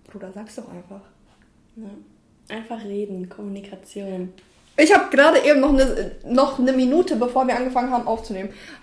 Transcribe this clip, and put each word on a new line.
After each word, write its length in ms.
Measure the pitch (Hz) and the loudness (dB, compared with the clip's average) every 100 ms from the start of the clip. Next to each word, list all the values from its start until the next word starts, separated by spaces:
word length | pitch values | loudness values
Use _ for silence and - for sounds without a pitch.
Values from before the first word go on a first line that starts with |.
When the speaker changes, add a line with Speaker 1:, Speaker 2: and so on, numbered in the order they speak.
| _ | _
Speaker 1:
Bruder, 200 | 208 190 | -18 -16
sag's 240 | 208 220 - | -16 -18 -18
doch 120 | - | -18
einfach. 300 | 180 180 196 - _ _ _ _ _ _ 226 | -18 -20 -20 -20 _ _ _ _ _ _ -20
Speaker 2:
Ja. 760 | 208 208 - _ _ _ - 220 | -18 -18 -20 _ _ _ -14 -14
Einfach 260 | 220 233 | -12 -12
reden, 440 | 202 202 208 185 180 | -8 -8 -8 -8 -12
Kommunikation. 1040 | - 208 196 196 185 - 202 196 185 185 - _ _ _ - | -12 -14 -12 -14 -20 -18 -14 -10 -10 -10 -14 _ _ _ 2
Speaker 1:
Ich 140 | 302 | 6
hab 160 | 392 - | 6 4
gerade 340 | 262 302 320 | 4 6 6
eben 140 | 285 285 | 4 4
noch 100 | 277 | 4
eine, 420 | 269 254 226 - - | 4 2 0 -6 -10
noch 340 | - 247 285 277 | -2 2 2 2
eine 120 | 254 | 0
Minute, 440 | 262 254 311 349 247 | 2 2 2 2 0
bevor 300 | 247 262 247 | -2 0 0
wir 80 | 240 | 0
angefangen 340 | 254 254 254 | -2 -2 -2
haben 160 | 247 233 | -2 -4
aufzunehmen, 440 | 226 - 190 196 - - - | -6 -6 -10 -10 -14 -20 -6